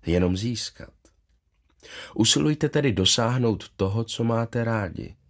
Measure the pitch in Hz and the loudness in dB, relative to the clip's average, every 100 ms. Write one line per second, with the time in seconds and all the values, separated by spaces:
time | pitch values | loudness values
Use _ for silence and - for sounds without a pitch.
0 | - 87 90 92 113 113 - - - _ | 2 2 2 0 -4 -6 -8 -12 -20 _
1 | _ _ _ _ _ _ _ _ - - | _ _ _ _ _ _ _ _ -20 -18
2 | - - 110 147 151 151 151 151 139 98 | -12 0 4 4 2 2 0 2 2 2
3 | 95 - 117 127 120 98 - _ 95 107 | 2 2 2 2 0 0 -6 _ -2 0
4 | 113 - 117 113 117 120 113 113 95 80 | -4 -2 0 0 -2 -2 -2 -2 -4 -8
5 | - - | -12 -16